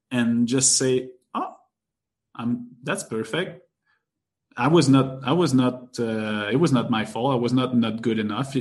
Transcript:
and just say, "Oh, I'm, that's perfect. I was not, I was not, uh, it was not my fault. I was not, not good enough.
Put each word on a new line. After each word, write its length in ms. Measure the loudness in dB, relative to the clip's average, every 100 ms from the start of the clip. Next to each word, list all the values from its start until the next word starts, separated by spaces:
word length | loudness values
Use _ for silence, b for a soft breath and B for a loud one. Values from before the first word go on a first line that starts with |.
| -6
and 360 | 0 2 2 2
just 300 | 2 2 2
say, 320 | 2 0 -2 -16 _
"Oh, 220 | -8 -8 -12 _ _ _ _ _ _ _
I'm, 340 | -8 -4 -4 -8 -12
that's 220 | -6 -6
perfect. 560 | -4 -6 -4 -4 -4 -8 _ _ _ _ _ _ _ _ _ -2
I 100 | 4
was 220 | 6 6
not, 340 | 4 4 -4
I 80 | -2
was 220 | 0 2
not, 440 | 2 2 -2 -10 -6
uh, 520 | -4 -2 -4 -4 -2
it 80 | 0
was 120 | 2
not 180 | 2 0
my 160 | -2 -4
fault. 260 | -4 -2
I 40 | 0
was 180 | 0
not, 200 | 0 2
not 280 | 0 0 -2
good 160 | -2 -2
enough. 360 | -2 -4 -4 -4